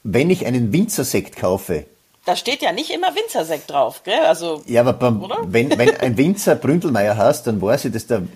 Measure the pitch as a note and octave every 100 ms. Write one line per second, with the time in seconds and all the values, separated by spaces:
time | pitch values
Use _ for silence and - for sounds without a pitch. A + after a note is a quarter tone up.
0 | - A2+ D#3+ F#3 A2 B2+ A2+ D3 A3+ -
1 | B2+ G#2 - - F#2 F#2+ - D#2 - _
2 | _ _ - F3+ - C#4+ C4 F#3 D#4 B3+
3 | F4+ D#4+ A4+ A#3 D#3+ D3+ - C#3+ A#2 -
4 | - B3 D#4 D#3+ E3+ D#3 - A#2 B2 -
5 | B2+ G#2+ G2 E4 - A3+ C4 - A#3 -
6 | C3 A2+ D3+ G3 - D3 B2+ E3+ F3 A2
7 | G#2 G#2+ A2+ D3+ - G#2+ F#2+ C3+ C#3 A2
8 | - G3 F3